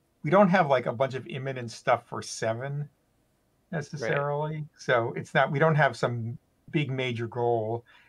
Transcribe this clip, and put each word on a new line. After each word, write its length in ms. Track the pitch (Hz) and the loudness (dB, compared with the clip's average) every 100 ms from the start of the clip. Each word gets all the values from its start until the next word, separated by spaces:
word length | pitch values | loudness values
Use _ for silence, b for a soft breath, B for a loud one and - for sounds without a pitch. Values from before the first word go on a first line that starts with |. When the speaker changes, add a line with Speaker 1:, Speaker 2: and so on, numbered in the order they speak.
| _ _ | _ _
Speaker 1:
we 60 | 147 | 2
don't 180 | 190 202 | 6 6
have, 180 | 190 156 | 6 4
like, 160 | 131 | 2
a 80 | 131 | 2
bunch 220 | 120 135 | 0 0
of 120 | 127 - | -2 -8
imminent 440 | 135 135 127 120 | -8 -6 -6 -8
stuff 360 | - - 117 - | -6 0 0 0
for 140 | 117 | -10
seven 600 | - - 113 117 135 143 147 _ _ _ _ _ _ _ _ | -10 -4 -4 -4 -4 -6 -8 _ _ _ _ _ _ _ _
Speaker 2:
Right. 80 | 165 | -10
Speaker 1:
necessarily. 840 | - 147 113 147 143 147 156 156 151 - | -8 -6 -4 -2 -2 -2 -4 -6 -12 -8
So 340 | - 123 117 - | 0 2 0 -4
it's 180 | 113 | -2
not, 160 | 156 135 | 2 2
we 80 | 143 | 4
don't 160 | 160 | 4
have 220 | 151 156 120 | 6 4 2
some 420 | 127 120 113 - _ _ - | -4 -2 -6 -10 _ _ -6
big 200 | 156 139 | -2 -2
major 340 | 131 127 117 113 | -2 -2 -4 -6
goal, 580 | 123 120 117 107 113 - b | -2 0 0 -2 -6 -10 b